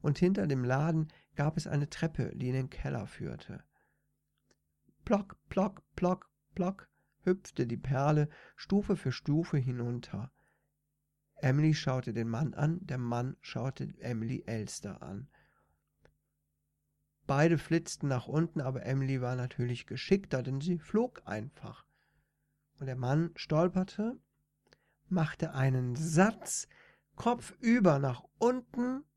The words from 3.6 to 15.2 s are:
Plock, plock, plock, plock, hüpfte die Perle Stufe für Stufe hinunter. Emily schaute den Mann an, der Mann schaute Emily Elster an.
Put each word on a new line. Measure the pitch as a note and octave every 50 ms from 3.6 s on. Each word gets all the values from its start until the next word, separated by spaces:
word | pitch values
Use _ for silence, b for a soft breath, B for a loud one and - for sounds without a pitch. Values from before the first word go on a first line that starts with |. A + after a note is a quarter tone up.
| - _ _ _ _ _ _ _ _ _ _ _ _ _ _ _ _ _ _ _ _ _ _ _ _ _ _ _ _
Plock, | - A3+ G3 G3+ - - _ _ _
plock, | - G3+ F#3+ F#3+ G3 - _ _ _
plock, | - - F3+ F#3 F3+ - _ _ _ _ _ _
plock, | - F3+ F3 G3 - - _ _ _ _ _ _ _ _
hüpfte | F3+ F#3 F#3+ - - - - C3+
die | A#2 A#2+
Perle | B2+ - C3 C#3 C3 C#3 D3 D#3 D3+ D3 D3+ B B B B B
Stufe | B - - F#3+ G3+ G#3 - G3+
für | D#3+ - C3+ A#2+
Stufe | - _ - C#3+ D#3 E3+ - -
hinunter. | D3 B2 C3 B2 B2 A#2+ A#2+ B2 A#2+ A#2+ - - G2 A2+ C3 _ _ _ _ _ _ _ _ _ _ _ _ _ _ _ _ _ _ _ _ _
Emily | - - C3+ C3 C#3+ D3+ D#3 D#3
schaute | D3 - - C3 C3 B2+ - G#2+
den | A#2 A2+ A2+
Mann | A2+ A2+ D#3 C3 -
an, | - C#3+ D3+ E3 F3+ F#3
der | - C3+ B2
Mann | B2 A#2+ A#2+ A#2+ A#2+ C3 C3+ _
schaute | _ - - A#2 A#2 C3+ C3 - C3+ - - -
Emily | - A2+ A#2+ A2+ A2 A#2 B2+ - -
Elster | - A2+ A2+ G#2+ - - - - G#2 F#2+ - -
an. | C#2+ F#2+ G#2